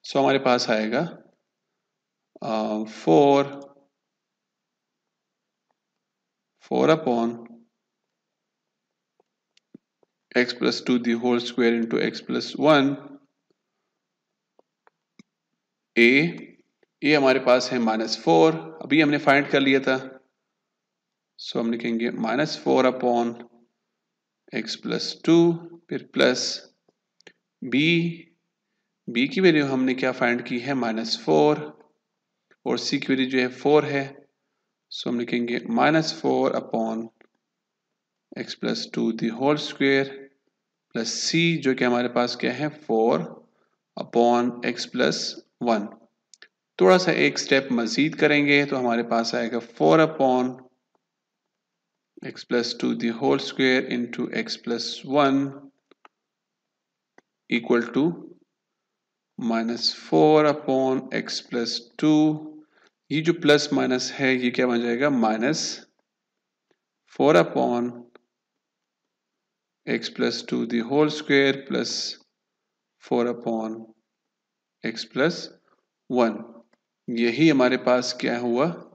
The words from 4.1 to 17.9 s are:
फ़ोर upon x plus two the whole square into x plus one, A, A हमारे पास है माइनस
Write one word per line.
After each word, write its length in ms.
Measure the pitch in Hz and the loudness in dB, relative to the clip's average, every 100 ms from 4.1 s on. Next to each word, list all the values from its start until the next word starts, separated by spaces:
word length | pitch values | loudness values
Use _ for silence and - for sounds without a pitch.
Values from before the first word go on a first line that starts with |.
| _ _ _ _ _ _ _ _ _ _ _ _ _ _ _ _ _ _ _ _ _ _ _ _ _ | _ _ _ _ _ _ _ _ _ _ _ _ _ _ _ _ _ _ _ _ _ _ _ _ _
फ़ोर 300 | - 131 139 | -4 0 2
upon 440 | 160 143 117 113 117 - - _ _ _ _ _ _ _ _ _ _ _ _ _ _ _ _ _ _ _ _ _ - _ _ _ _ _ 123 | 2 0 -2 -2 -6 -18 -20 _ _ _ _ _ _ _ _ _ _ _ _ _ _ _ _ _ _ _ _ _ -20 _ _ _ _ _ -2
x 160 | 123 | -2
plus 280 | - 123 120 - | 0 -2 -2 -2
two 120 | 123 | 0
the 160 | 120 117 | 0 -2
whole 160 | 123 120 | 0 0
square 340 | 117 - 117 | -2 0 2
into 260 | 117 113 120 113 | 2 0 -2 -2
x 140 | - | -4
plus 280 | - 123 - - | -6 -6 -6 0
one, 320 | 143 147 139 139 - - _ _ _ _ _ _ _ _ _ _ _ _ _ _ _ _ _ _ _ _ _ _ _ _ _ _ _ - | 4 4 2 -2 -12 -20 _ _ _ _ _ _ _ _ _ _ _ _ _ _ _ _ _ _ _ _ _ _ _ _ _ _ _ 4
A, 140 | 117 135 165 - - _ _ _ _ _ | 6 6 2 -4 -16 _ _ _ _ _
A 140 | 151 151 | 2 4
हमारे 240 | 135 127 | 4 2
पास 300 | 127 127 123 | 4 2 2
है 60 | 127 | -2
माइनस 400 | 113 | 0